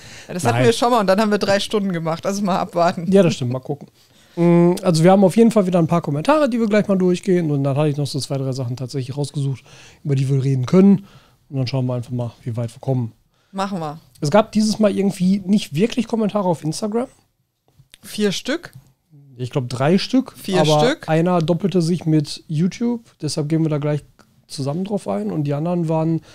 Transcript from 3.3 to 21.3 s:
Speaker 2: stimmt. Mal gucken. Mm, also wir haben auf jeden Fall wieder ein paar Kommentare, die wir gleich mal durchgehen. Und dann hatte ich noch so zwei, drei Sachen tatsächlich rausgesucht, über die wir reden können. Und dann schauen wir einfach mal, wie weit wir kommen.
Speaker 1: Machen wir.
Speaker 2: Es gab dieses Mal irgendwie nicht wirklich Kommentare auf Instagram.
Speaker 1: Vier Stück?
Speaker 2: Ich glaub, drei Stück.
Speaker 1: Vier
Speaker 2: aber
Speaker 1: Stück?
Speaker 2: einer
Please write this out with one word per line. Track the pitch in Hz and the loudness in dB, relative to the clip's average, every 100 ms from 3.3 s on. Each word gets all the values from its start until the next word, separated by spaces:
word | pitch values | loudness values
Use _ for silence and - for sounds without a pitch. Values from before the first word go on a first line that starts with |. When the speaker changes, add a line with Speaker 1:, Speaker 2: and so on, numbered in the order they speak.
Speaker 2:
stimmt. | - 123 | 2 -4
Mal | 127 | -6
gucken. | - 143 - _ _ _ _ - | -6 -10 -12 _ _ _ _ 0
Mm, | 170 170 170 180 | 4 6 4 2
also | 185 160 | 2 4
wir | 170 | 6
haben | 196 | 6
auf | 190 190 | 6 6
jeden | 233 | 4
Fall | 214 185 | 4 2
wieder | 180 | 2
ein | 156 | 2
paar | 170 | 0
Kommentare, | 160 143 151 302 285 | -2 -2 2 2 2
die | 233 | 0
wir | 226 | 0
gleich | 208 196 | 0 2
mal | 190 | 2
durchgehen. | 185 180 - 180 160 | 2 0 0 0 0
Und | 143 | -2
dann | 139 135 | 0 0
hatte | 151 | 0
ich | 143 | 0
noch | 143 | -4
so | 147 | -6
zwei, | - 139 | -6 -6
drei | 135 | -4
Sachen | 131 127 127 | -6 -6 -8
tatsächlich | 127 143 127 | -8 -8 -8
rausgesucht, | 139 143 151 139 127 - - - - | -6 -6 -4 -4 -6 -10 -20 -20 -12
über | 151 | -4
die | 135 131 | -2 0
wir | 139 | 0
reden | 131 131 | 0 0
können. | 123 185 196 196 - - _ _ - | 2 4 6 4 0 -20 _ _ -10
Und | 139 | -6
dann | 123 | -4
schauen | 135 | -2
wir | 127 123 | -2 -4
einfach | 117 | -6
mal, | 123 120 - | -6 -8 -10
wie | - 113 | -10 -8
weit | 117 | -8
wir | - | -8
kommen. | - 127 117 - _ _ _ | -4 -2 -4 -10 _ _ _
Speaker 1:
Machen | 196 196 196 | -6 -6 -6
wir. | 156 160 _ - | -8 -10 _ -8
Speaker 2:
Es | 147 | 0
gab | 202 214 | 0 2
dieses | 214 214 202 | 0 0 2
Mal | 214 196 | 0 2
irgendwie | 196 - 180 202 | -2 0 0 0
nicht | 180 208 - | 0 -2 -2
wirklich | 143 233 - 220 | -2 -2 -2 -4
Kommentare | 226 214 208 185 | -2 -2 0 -2
auf | 160 | -2
Instagram. | 151 156 214 220 262 _ _ _ _ _ _ _ _ - | -4 -6 -6 -6 -6 _ _ _ _ _ _ _ _ -20
Speaker 1:
Vier | - - 208 | -12 -2 -2
Stück? | - - 320 - - - _ _ 147 143 123 | -2 -6 -6 -8 -20 -20 _ _ -20 -20 -10
Speaker 2:
Ich | 123 | -6
glaub, | 143 123 | -4 -4
drei | 120 139 190 | 0 2 2
Stück. | - 262 262 - | 2 -2 -2 -6
Speaker 1:
Vier | - 180 | -2 2
Speaker 2:
aber | 151 151 | 4 4
Speaker 1:
Stück? | 233 311 - | 2 0 -2
Speaker 2:
einer | 160 175 | 0 2